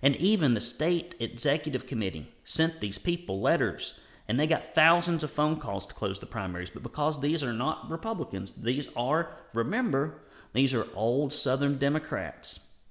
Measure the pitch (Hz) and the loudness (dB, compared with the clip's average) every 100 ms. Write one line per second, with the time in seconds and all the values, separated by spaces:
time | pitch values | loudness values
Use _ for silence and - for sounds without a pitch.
0 | 139 139 185 214 151 113 - - 156 175 | 2 2 2 4 4 2 0 0 0 0
1 | - - 110 117 147 151 - 131 - 120 | -2 -8 -8 -2 0 0 0 -4 -4 -2
2 | 98 80 76 - - - 165 165 - - | -2 -4 -12 -16 -6 2 2 2 -6 -4
3 | - 170 - 98 120 165 117 82 - - | -2 -2 -2 0 2 2 2 -2 -10 -12
4 | - - - 120 156 160 - - 160 175 | -20 -20 -2 0 2 0 0 4 6 6
5 | 175 165 151 - 151 156 117 98 - - | 4 0 0 2 2 2 -2 -4 -6 -4
6 | 104 98 - 113 95 87 90 - 120 - | -4 -2 -6 -6 -4 -4 -6 -8 -8 -2
7 | 151 147 143 160 139 113 131 - - 160 | 0 0 0 0 0 0 0 -2 -6 -6
8 | 220 220 143 98 98 - 113 135 143 - | -4 -4 -4 -4 -6 -4 0 0 -2 -2
9 | 123 156 170 - - 117 117 220 240 139 | 2 2 0 -8 -4 0 0 2 2 2
10 | 156 156 - - - 123 135 127 - 92 | 0 -4 -18 -20 -4 2 2 2 -2 0
11 | 113 131 147 - 131 131 143 139 143 151 | 2 2 0 0 0 2 2 2 2 0
12 | - 117 82 - - - - - - | -2 -4 -4 -8 -8 -8 -14 -20 -20